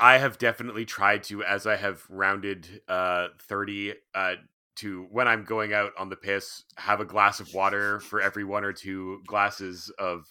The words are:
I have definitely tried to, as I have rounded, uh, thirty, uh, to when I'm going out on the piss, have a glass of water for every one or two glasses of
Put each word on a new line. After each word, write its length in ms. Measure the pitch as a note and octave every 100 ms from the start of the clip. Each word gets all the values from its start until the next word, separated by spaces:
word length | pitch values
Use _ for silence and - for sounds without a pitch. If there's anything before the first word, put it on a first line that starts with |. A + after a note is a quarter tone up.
I 180 | A#2+ C3
have 200 | C3+ -
definitely 480 | A#2+ A2+ A#2 G#2+ A2+
tried 360 | - G2+ G#2
to, 200 | - G2+
as 240 | F#2 G2+ G#2+
I 80 | G2
have 280 | G2+ F2+ -
rounded, 720 | F#2+ G2 G2 G2 F#2 E2+ G2+ -
uh, 400 | F#2 F#2 F2+ F2 -
thirty, 560 | - G2+ G2+ G2+ G2+ - _
uh, 220 | F#2+ F#2 F2+ _ _ _ -
to 300 | G#2 F#2 F#2
when 160 | A2+ A#2+
I'm 180 | A2
going 280 | G2 A2 G#2
out 200 | G#2 G2+ F2+
on 140 | F#2+
the 60 | F#2+
piss, 480 | G2 G2 - - - -
have 240 | G2+ G#2
a 60 | G2+
glass 340 | G#2 G2+ G#2
of 140 | F2
water 440 | F#2 G2 G2+ G2+ G#2
for 220 | - G#2
every 240 | G2 G#2
one 180 | G2 G#2
or 120 | G2+
two 480 | F#2+ F#2+ F#2+ F#2 G2 F#2
glasses 640 | G#2 G2+ - F#2+ F2+ G2+ -
of 320 | F#2+ F2 D#2